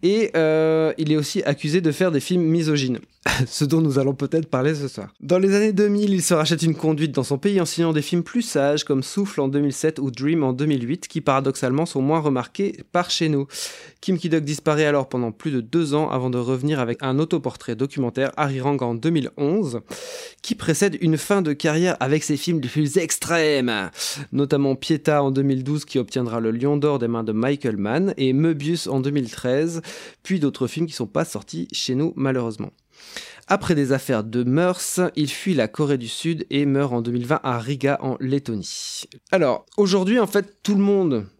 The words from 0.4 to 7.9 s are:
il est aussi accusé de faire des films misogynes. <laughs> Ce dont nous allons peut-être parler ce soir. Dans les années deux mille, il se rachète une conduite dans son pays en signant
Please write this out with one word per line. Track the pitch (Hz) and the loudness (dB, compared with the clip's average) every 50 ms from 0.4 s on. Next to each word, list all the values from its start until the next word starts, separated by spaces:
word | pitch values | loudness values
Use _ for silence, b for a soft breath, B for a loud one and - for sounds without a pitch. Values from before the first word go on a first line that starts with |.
| 160 156 156 156 160 160 160 160 160 156 - - | 2 4 4 4 4 4 4 2 2 0 0 0
il | 160 151 | 0 2
est | 151 | 2
aussi | 156 147 - - 202 - | 0 0 -2 -2 -2 0
accusé | - 143 - - 151 151 185 | 0 -2 -2 -2 0 0 2
de | 180 160 147 | 2 2 2
faire | - 185 185 | 2 2 2
des | 160 139 | 2 0
films | - - 180 180 170 | 0 2 0 2 4
misogynes. | 160 160 170 165 156 151 147 135 127 123 - - _ _ _ _ | 4 2 2 2 2 2 2 0 0 -2 -4 -6 _ _ _ _
<laughs> | - - - 135 - | -4 0 0 -2 -2
Ce | - - 151 | 0 -2 0
dont | 143 160 165 | 2 4 4
nous | 160 151 135 139 | 4 4 4 4
allons | 135 135 139 | 2 2 0
peut-être | 131 143 135 - 160 160 160 | 0 -4 0 0 0 0 0
parler | - 127 127 147 160 | -2 0 2 0 0
ce | 147 143 131 | -2 -4 -8
soir. | - - 98 98 _ _ | -8 -10 -14 -14 _ _
Dans | - 135 175 185 | -2 2 2 4
les | 190 196 196 | 4 4 4
années | 202 214 214 | 4 4 2
deux | 208 185 208 208 | 4 4 4 4
mille, | 202 208 208 202 196 | 4 2 2 2 2
il | 185 | 2
se | 160 - 180 | 2 2 2
rachète | 160 156 151 165 151 160 | 2 2 2 0 2 2
une | 165 156 | 0 0
conduite | 160 - 156 156 143 156 156 135 | 2 2 0 2 2 0 0 0
dans | 139 127 | -2 -2
son | - 143 135 | 0 -2 0
pays | - 202 202 190 | 0 0 2 2
en | 170 | 0
signant | 156 - 165 170 165 | 0 0 0 0 2